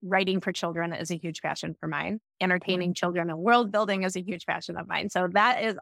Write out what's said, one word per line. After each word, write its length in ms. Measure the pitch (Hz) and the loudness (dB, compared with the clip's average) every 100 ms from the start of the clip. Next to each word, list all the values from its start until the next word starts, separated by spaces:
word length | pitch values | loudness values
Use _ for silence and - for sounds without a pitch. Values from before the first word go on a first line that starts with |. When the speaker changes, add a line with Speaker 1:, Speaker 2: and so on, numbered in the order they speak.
Speaker 1:
Writing 360 | 185 190 190 190 | 0 2 4 2
for 120 | 190 | 0
children 400 | 175 170 170 170 | -2 -4 -2 -4
is 200 | - 151 | -4 -4
a 40 | 170 | -4
huge 260 | 170 160 | -6 -6
passion 340 | 160 151 165 160 | -6 -4 -6 -6
for 80 | 160 | -6
mine. 320 | 147 165 220 - _ | -4 -4 -6 -8 _
Entertaining 500 | 185 180 - 185 175 | 2 2 2 0 0
Speaker 2:
Mm-hmm. 40 | |
Speaker 1:
children 360 | - 180 175 170 | 0 0 0 -2
and 80 | 160 | 0
world 320 | 190 240 220 | 4 6 6
building 320 | 208 208 196 | 2 2 2
is 140 | 185 185 | 0 -2
a 40 | |
huge 260 | 180 175 - | -6 -6 -4
passion 300 | 165 - 170 | -4 -4 -8
of 120 | 175 | -4
mine. 220 | 170 196 | -4 -2
So 180 | 185 180 | 0 2
that 300 | 196 226 - | 4 4 4
is 140 | 220 190 | 0 -2